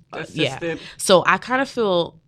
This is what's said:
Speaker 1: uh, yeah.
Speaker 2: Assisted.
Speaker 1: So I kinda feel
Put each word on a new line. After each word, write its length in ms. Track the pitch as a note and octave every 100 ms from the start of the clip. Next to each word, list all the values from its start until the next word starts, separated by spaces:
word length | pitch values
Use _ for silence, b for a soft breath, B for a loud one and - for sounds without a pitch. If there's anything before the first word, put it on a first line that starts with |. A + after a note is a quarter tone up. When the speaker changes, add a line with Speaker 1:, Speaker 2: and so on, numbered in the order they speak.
| _
Speaker 1:
uh, 100 | - D#3+
yeah. 240 | D#3 C3+ C3
Speaker 2:
Assisted. 220 | E3 D#3+ B B
Speaker 1:
So 260 | - F3+ -
I 100 | F#3
kinda 280 | - C4 C4+
feel 520 | - G#3 F3 D#3+ -